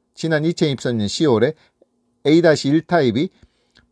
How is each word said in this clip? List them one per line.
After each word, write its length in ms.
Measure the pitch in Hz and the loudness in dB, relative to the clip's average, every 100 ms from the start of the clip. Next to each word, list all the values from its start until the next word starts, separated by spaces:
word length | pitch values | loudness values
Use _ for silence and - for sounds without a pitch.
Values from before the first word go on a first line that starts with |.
| _ | _
지난 320 | - 165 156 | -10 -4 -2
이천이십삼 540 | 160 170 156 135 135 117 | -2 -2 -2 -4 -4 -4
년 100 | 101 | -4
시월에 460 | - 156 113 123 156 _ _ _ _ _ _ 139 | -2 0 2 0 -2 _ _ _ _ _ _ 0
에이 160 | 160 | 4
다시 260 | 165 143 135 | 4 2 0
일 140 | 156 | -2
타입이 480 | - 175 131 104 185 _ _ _ _ _ _ | 0 -2 0 -2 -4 _ _ _ _ _ _